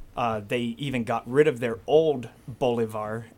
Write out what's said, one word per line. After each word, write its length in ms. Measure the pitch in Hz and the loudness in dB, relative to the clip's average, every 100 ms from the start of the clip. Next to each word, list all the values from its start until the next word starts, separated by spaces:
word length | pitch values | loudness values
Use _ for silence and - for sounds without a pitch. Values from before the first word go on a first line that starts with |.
| - - | -10 -2
Uh, 240 | 120 107 104 | -2 -2 -2
they 280 | 123 120 117 | -2 -2 -4
even 260 | 143 127 | -4 -2
got 260 | 113 117 - | -2 -2 -2
rid 160 | 131 151 | 4 4
of 140 | 123 | 4
their 180 | 120 113 - | -4 -4 4
old 420 | 151 160 135 113 - - | 4 4 0 -4 -16 -14
bolivar, 800 | 110 127 120 110 107 107 110 113 | -2 0 2 0 -2 -6 -6 -10